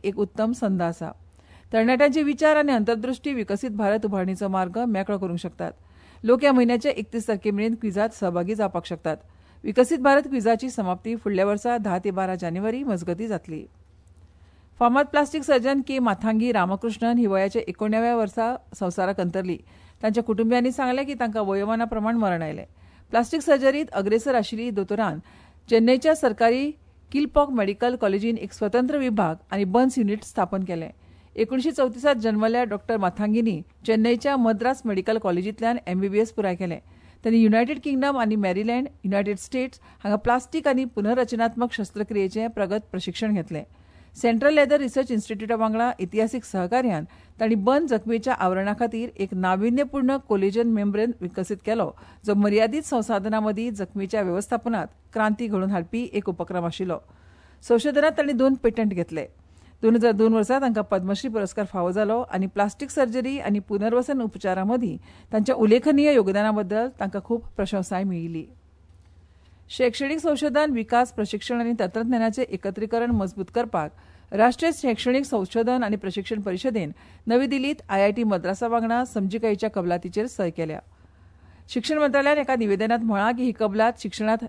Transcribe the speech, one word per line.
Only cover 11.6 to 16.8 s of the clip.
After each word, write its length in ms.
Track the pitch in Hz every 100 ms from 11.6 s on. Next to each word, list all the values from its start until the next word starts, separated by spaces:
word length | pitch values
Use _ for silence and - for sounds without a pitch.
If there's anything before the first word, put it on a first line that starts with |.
| 240 240
धा 200 | 208 185
ते 140 | 196
बारा 240 | 185 185 185
जानेवारी 480 | 175 180 214 247
मजगतीं 440 | 277 185 175 170 226
जातली. 380 | 202 - 156 - _ _ _ _ - - _ - _ _ -
फामाद 260 | 240 262 285
प्लास्टीक 380 | 294 285 311
सर्जन 380 | 285 262 247 277
के 160 | 254 269
माथांगी 520 | 240 190 220 220 240
रामकृष्णन 640 | 220 185 190